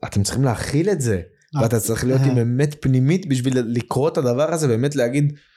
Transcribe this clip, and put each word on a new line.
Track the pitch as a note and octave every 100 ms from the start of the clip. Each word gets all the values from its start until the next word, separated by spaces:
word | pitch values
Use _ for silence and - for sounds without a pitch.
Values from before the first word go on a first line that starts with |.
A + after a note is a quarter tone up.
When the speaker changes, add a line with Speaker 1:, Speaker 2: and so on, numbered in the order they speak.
| -
Speaker 1:
אתם | -
צריכים | F#2+ A#2
להכיל | C3+ A2 - C#3+ F#3
את | F3+
זה, | A#2+ F#2+ F2 _ _ D3+
Speaker 2:
אה, |
Speaker 1:
ואתה | A2+ A2+
צריך | G#2+ A2+ B2
להיות | C3
Speaker 2:
אה. | C3+
Speaker 1:
עם | B2+
אמת | A#2 B2 D3 D3
פנימית | C3+ C3 C3+ F#3 F#3+
בשביל | C3 C3 B2+ A#2
לקרוא | A#2+ - B2+ D3+
את | E3+
הדבר | B2+ A#2+ D#3
הזה, | E3 D3
באמת | A2 C#3 C#3+
להגיד, | A#2+ C#3 D3 D3 _